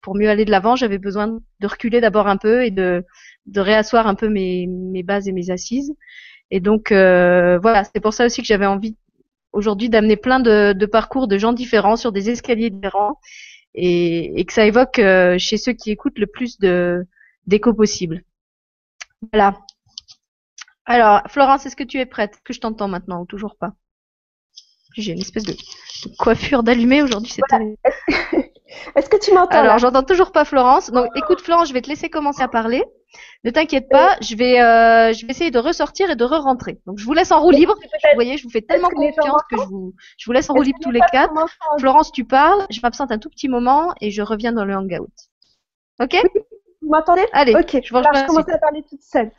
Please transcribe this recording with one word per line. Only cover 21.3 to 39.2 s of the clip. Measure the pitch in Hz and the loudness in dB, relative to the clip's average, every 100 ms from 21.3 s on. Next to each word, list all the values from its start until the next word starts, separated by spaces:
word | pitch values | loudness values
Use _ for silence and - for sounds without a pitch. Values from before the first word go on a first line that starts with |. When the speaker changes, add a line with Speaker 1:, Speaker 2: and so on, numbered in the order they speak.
| 285 269 269 269 | 0 2 2 -2
Speaker 1:
est-ce | - | -12
que | |
tu | 254 277 | -8 -6
es | 254 | -8
prête ? | - 208 | -6 -6
Est-ce | _ | _
que | - | -16
je | 240 | -10
t'entends | 226 214 202 | -10 -6 -6
maintenant | 180 180 175 | -8 -8 -12
ou | 180 | -12
toujours | 202 208 _ | -12 -12 _
pas ? | - - _ _ _ _ _ _ _ - _ _ _ - | -12 -12 _ _ _ _ _ _ _ -20 _ _ _ -12
J'ai | 208 | -8
une | 170 | -8
espèce | - 220 | -8 -8
de, | 208 | -10
de | - - - - - - - | -12 -16 -20 -20 -20 -20 -4
coiffure | - 233 - 269 | 0 0 0 0
d'allumée | 226 240 240 277 | 2 2 2 2
aujourd'hui, | 285 208 233 | 2 -2 -8
c'est | - 269 | -6 0
Speaker 2:
Voilà. | 220 214 | 0 -2
Speaker 1:
terrible. | 214 - - - - - 330 - _ | -2 -4 -2 -4 -4 -2 -4 -6 _
Speaker 2:
<laughs> | _ - - 285 | _ -20 -4 -4
Est-ce | 269 | 0
que | 403 | 0
tu | 403 | 4
m'entends, | 370 359 - | 4 4 4
Speaker 1:
Alors, | 220 | 4
Speaker 2:
là ? | 220 | 4
Speaker 1:
j'entends | 247 262 | 4 0
toujours | 262 359 359 | 2 0 2
pas | 320 | 0
Florence. | 294 277 247 285 - | 0 2 4 2 2
Donc, | 247 240 277 | -2 -2 -4
écoute, | 311 359 | -2 -2
Florence, | - 339 330 | 2 0 0
je | |
vais | 254 | -4
te | 254 | -6
laisser | 294 320 | -10 -6
commencer | 320 294 277 | -6 -6 -4
à | 254 | -4
parler. | 233 226 254 480 _ _ - - _ | -2 -2 -4 -4 _ _ -20 -20 _
Ne | 226 | -4
t'inquiète | 277 320 277 262 | -2 -2 -4 2
Speaker 2:
Oui. | 269 | 4
Speaker 1:
pas, | 349 - | 4 2
je | 208 220 | -6 -2
vais, | 247 247 | 2 4
euh, | 240 226 226 226 226 | 6 6 6 6 4
je | 220 226 | 0 -8
vais | |
essayer | 262 339 | -4 -2
de | 240 | 0
ressortir | 262 339 294 - 381 | -2 -4 -6 -2 -4
et | 262 | 0
de | |
re-rentrer. | 240 320 269 254 190 - - | 0 0 -2 -4 -6 -14 -14
Donc, | 202 | -12
je | 220 | -4
vous | |
laisse | 302 370 | -2 2
en | 320 | 4
roue | 320 | 6
Speaker 2:
Est-ce | 285 | 4
Speaker 1:
libre. | 311 415 | 4 0
Speaker 2:
que | |
peut-être, | - 302 302 | -6 0 2
Speaker 1:
Vous | 277 | 4
voyez, | 240 285 | 0 -4
je | |
vous | 247 | -6
fais | 226 | -8
Speaker 2:
est-ce | 214 | -2
Speaker 1:
tellement | 311 359 | 0 0
Speaker 2:
que | 294 | 0
les | 294 | -2
gens | 311 | 0